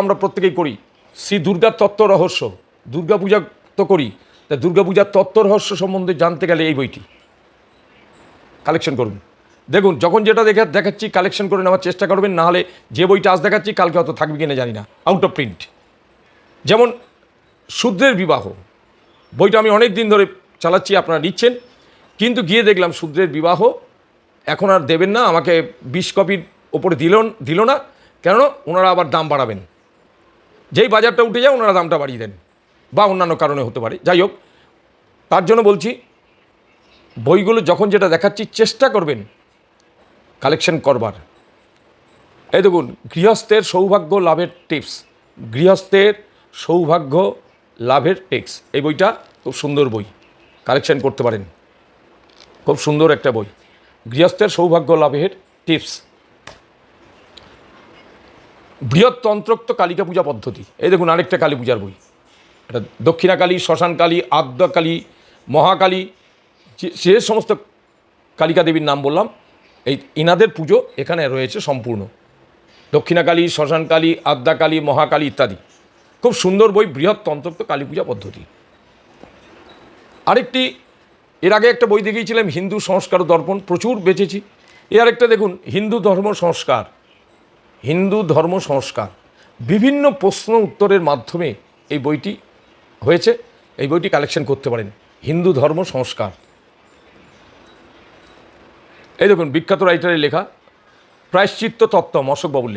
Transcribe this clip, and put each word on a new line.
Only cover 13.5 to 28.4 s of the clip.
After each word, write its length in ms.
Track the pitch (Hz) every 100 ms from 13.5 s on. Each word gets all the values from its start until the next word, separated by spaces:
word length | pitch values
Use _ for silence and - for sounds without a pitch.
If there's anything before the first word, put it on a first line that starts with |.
| 208 208 196
কালকে 180 | 180 170
হয়তো 140 | 160 -
থাকবে 180 | 156 151
কিনা 140 | 151 131
জানি 120 | 120 104
না, 40 | 101 _ 165
out 140 | 190 185
of 40 | -
print। 220 | 120 87 - _ _ _ _ _ _ _ _ _ 131
যেমন 220 | 220 240 240 - _ _ _ _ _ -
শূদ্রের 460 | - 240 180 269 196
বিবাহ 220 | 175 135 98 - - _ _ _ _ _ _
বইটা 240 | 113 202 214
আমি 60 | 220 208
অনেক 140 | 240 190
দিন 100 | 214
ধরে 120 | 208 190 - _ _
চালাচ্ছি, 280 | 170 185 185 190
আপনারা 180 | 165 160 170
নিচ্ছেন, 280 | - 240 240 - _ _ _ _ -
কিন্তু 200 | 226 233 165
গিয়ে 140 | 226 214
দেখলাম 220 | 190 175 -
শূদ্রের 300 | 160 151 185 147
বিবাহ 220 | 165 170 240 - - _ _ _ _ _ -
এখন 200 | 151 196 190
আর 60 | 135
দেবেন 200 | 160 190 226
না, 40 | 220
আমাকে 220 | 165 151 165 160 - 131
বিশ 140 | 160 - 196
কপির 260 | 185 190 - _ _ 151
ওপরে 180 | 180 139
দিল, 120 | 165 214 220 - 127
দিল 120 | 170 226
না, 60 | 277 - _ _ _
কেননা 220 | 170 220